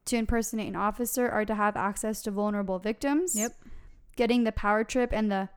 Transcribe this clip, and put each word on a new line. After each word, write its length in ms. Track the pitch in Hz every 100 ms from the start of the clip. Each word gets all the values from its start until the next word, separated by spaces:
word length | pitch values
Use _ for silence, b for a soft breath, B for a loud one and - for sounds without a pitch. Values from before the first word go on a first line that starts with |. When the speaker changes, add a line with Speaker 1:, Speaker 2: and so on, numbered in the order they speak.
| -
Speaker 1:
to 100 | 233
impersonate 520 | 220 233 220 220 202
an 80 | -
officer 520 | 208 208 240 - 247
are 160 | 214
to 100 | 214
have 220 | 214 208 208
access 440 | 196 196 220 208
to 80 | 214
vulnerable 480 | 202 208 208 196 185
victims. 560 | 208 220 277 294 359 214
Speaker 2:
Yep. 160 | 240 - b b b b - -
Speaker 1:
Getting 280 | 233 240
the 80 | 226
power 320 | - 208 214
trip 260 | 226 254 240
and 180 | 220 214
the 180 | 196 190